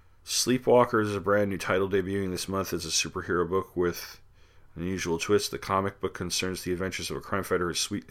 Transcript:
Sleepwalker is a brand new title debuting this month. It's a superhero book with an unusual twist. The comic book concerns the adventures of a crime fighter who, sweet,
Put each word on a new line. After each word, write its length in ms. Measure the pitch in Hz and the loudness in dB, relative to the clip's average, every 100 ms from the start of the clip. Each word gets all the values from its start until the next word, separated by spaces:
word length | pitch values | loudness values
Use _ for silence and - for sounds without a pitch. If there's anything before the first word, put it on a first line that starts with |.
| - - | -20 -16
Sleepwalker 760 | - - - 123 - 123 120 113 | -4 0 2 2 6 6 6 4
is 140 | 107 101 | 2 0
a 60 | |
brand 300 | 92 101 101 | 2 2 2
new 60 | 90 | -2
title 300 | - 95 95 | 0 0 2
debuting 420 | 98 90 98 95 | 0 0 -2 -2
this 180 | 90 - | -4 -4
month. 240 | 95 92 | -4 -2
It's 120 | 87 82 | -4 -2
a 40 | |
superhero 580 | - 82 92 90 87 82 | -2 -2 -4 -2 0 2
book 260 | 95 - - | 0 -2 0
with 440 | 87 85 - - - - - - - 80 | 0 -2 -10 -16 -20 -20 -20 -20 -16 -8
an 80 | |
unusual 340 | 90 92 87 82 | -4 -2 -2 -2
twist. 320 | - 104 - | 2 2 2
The 80 | - | -6
comic 420 | - 95 98 - | -2 0 0 -4
book 140 | 95 | -6
concerns 480 | - 90 - 92 90 | -6 -4 -2 -2 -4
the 120 | 90 | -4
adventures 360 | 90 95 - 82 | -2 -4 -4 -6
of 80 | 69 | -8
a 40 | |
crime 220 | - 98 | -4 -4
fighter 240 | 90 92 87 | 0 0 0
who, 60 | |
sweet, 300 | 76 - 101 - | -2 -2 -4 -8